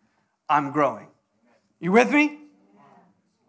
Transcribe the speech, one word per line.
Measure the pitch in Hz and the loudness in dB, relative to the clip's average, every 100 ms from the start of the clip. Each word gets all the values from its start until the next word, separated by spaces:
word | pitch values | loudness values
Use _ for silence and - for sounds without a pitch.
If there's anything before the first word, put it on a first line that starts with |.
| _ _ _ _ - | _ _ _ _ -2
I'm | 147 139 | -2 -2
growing. | 143 139 107 98 _ _ _ _ _ _ - | -2 -2 -4 -18 _ _ _ _ _ _ -10
You | 170 | 0
with | 214 220 | 2 2
me? | 294 294 - - _ _ _ _ - _ _ _ _ | 2 0 -4 -20 _ _ _ _ -20 _ _ _ _